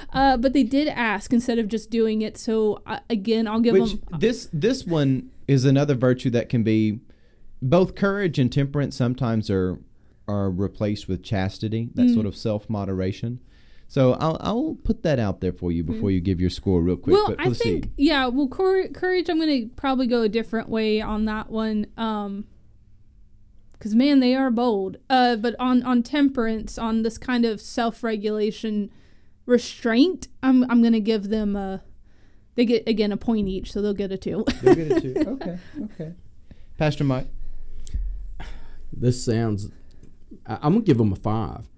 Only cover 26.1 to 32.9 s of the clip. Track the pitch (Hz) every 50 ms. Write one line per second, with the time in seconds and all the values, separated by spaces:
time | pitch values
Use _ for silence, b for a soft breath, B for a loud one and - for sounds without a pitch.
26.1 | 294 294 285 269 277 254 226 226 220 214 214 - - 262 233 226 220 226 220 226
27.1 | 220 - - - 247 233 240 226 214 202 - - - 254 233 233 220 - - 226
28.1 | 220 208 202 214 214 214 208 214 - - - 220 214 208 202 - b b b b
29.1 | b b b b b b - 247 247 240 - - - - - 233 220 240 302 370
30.1 | 339 - - - - - 262 262 254 254 247 254 240 233 233 233 226 220 202 226
31.1 | 220 208 196 202 220 220 214 202 202 202 196 190 190 185 - - - - - -
32.1 | - - - - - - _ _ - 240 247 226 240 220 - 226